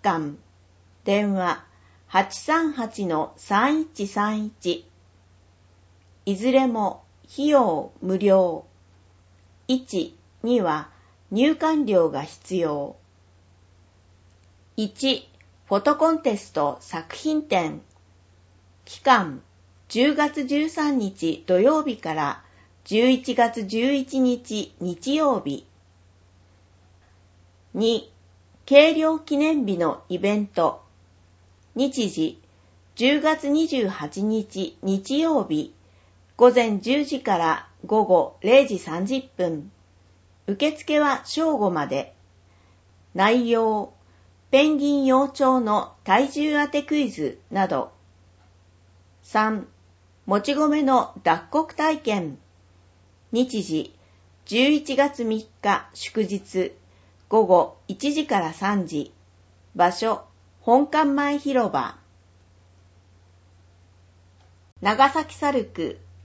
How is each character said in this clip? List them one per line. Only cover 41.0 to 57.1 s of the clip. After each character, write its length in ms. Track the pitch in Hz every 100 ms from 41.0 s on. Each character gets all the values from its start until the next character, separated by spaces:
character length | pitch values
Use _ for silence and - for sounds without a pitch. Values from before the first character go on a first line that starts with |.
は 220 | 294 262
正 340 | - 302 320 262
午 140 | 202
ま 160 | 180 240
で。 260 | 135 - - _ _ _ _ _ _ _ _ _
内 380 | 180 202 247 233
容、 420 | 233 220 214 - - _ _ _ _ -
ペ 160 | 262 302
ン 100 | 294
ギ 200 | 285 285
ン 60 |
幼 220 | 262 262 277
鳥 380 | - 262 262
の 300 | 220 208 - -
体 240 | - 208 277
重 360 | 294 302 294
当 60 | 294
て 140 | 294
ク 120 | 285 302
イ 140 | 240
ズ 300 | 175 143 - -
な 160 | 196 190
ど。 240 | 135 - _ _ _ _ _ _ _ _ _ _ _ _ _
三、 420 | - 214 220 214 - _ _ _ _ _ -
も 140 | -
ち 140 | -
米 300 | 285 302 302
の 280 | 269 254 - -
脱 160 | 170 165 -
穀 240 | 302 311
体 240 | - 311 302
験。 400 | 226 202 160 131 _ _ _ _ _ _ _ _ -
日 320 | 226 254 214
時、 320 | 170 156 - - _ _ _ _
十 260 | - 233 277
一 240 | 302 285
月 300 | 262 277 277
三 240 | 226 220 - _
日 300 | 202 202 -
祝 300 | - - 220
日、 500 | 185 196 - 185 - - _ _ _